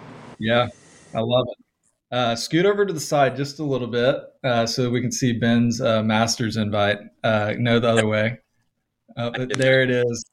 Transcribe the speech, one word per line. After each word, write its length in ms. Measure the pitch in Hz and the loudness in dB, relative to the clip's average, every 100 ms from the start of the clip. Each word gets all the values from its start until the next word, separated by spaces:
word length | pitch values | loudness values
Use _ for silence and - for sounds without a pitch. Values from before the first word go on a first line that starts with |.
| - - - - | -10 -20 -20 -6
Yeah, 300 | 110 120 117 - - - - | 0 2 0 -6 -20 -20 -8
I 80 | 113 | -6
love 280 | 117 123 127 | 0 0 0
it. 80 | - _ _ _ _ - | -8 _ _ _ _ -8
Uh, 240 | 123 120 117 | -4 -2 -4
scoot 280 | - 160 | -2 2
over 220 | 196 202 196 | 2 2 -2
to 60 | |
the 80 | 160 | -4
side 340 | - 147 131 | -2 2 2
just 240 | 120 139 - | 0 -8 -6
a 60 | |
little 240 | 151 127 117 | -4 -4 -2
bit, 280 | 120 123 - - - | 0 0 0 -8 -6
uh, 200 | 131 117 | -2 0
so 240 | 117 - 123 | 0 0 0
we 120 | 123 | 0
can 100 | 123 | -2
see 220 | - 127 | -2 -2
Ben's, 480 | 110 117 117 120 117 | 0 2 2 2 0
uh, 200 | 117 110 | 0 0
Masters 560 | 110 110 117 - 110 110 | 2 2 0 0 -2 -2
invite. 420 | 107 104 101 104 - - | -2 0 0 0 -6 -4
Uh, 300 | 117 107 104 120 | 0 0 0 -2
no, 220 | 120 117 | 2 2
the 80 | 117 | 4
other 180 | 113 110 | 2 2
way. 320 | 107 110 123 _ _ _ _ _ _ _ - | 0 -2 -4 _ _ _ _ _ _ _ -8
Uh, 140 | 120 | -8
but 280 | 117 127 127 | -6 -4 0
there 240 | 131 131 | 4 4
it 80 | 127 | 2
is. 340 | 123 123 117 - | 0 0 -4 -10